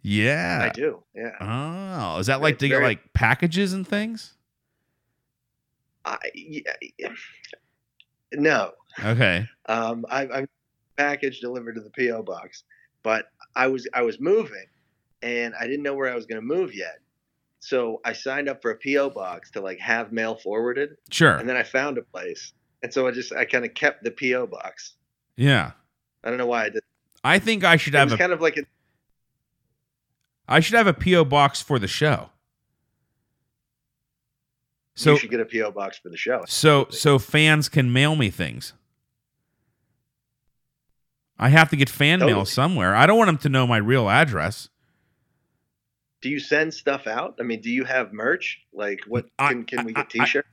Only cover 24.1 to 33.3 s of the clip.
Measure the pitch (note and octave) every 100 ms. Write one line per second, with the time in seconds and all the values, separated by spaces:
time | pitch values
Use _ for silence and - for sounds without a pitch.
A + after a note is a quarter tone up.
24.1 | - B2+ B2+ A#2 G#2+ F#2+ - - _ _
25.1 | _ _ - C#3 B2+ D2 - _ _ _
26.1 | _ A2+ B2 A#2+ A#2+ G#2+ G#2+ _ _ _
27.1 | _ B2+ F#3 A3 A3 F3+ E3 - C#3+ C#3
28.1 | - F3 E3+ D#3+ D3+ C#3+ _ _ _ _
29.1 | _ _ _ _ _ _ _ _ _ _
30.1 | _ _ _ - D3 E3 A#3 G3+ D3 F#3
31.1 | F3+ D3+ C#3+ C#3+ - - C3 G2 - D3+
32.1 | B2 - _ _ _ _ _ _ _ _
33.1 | _ _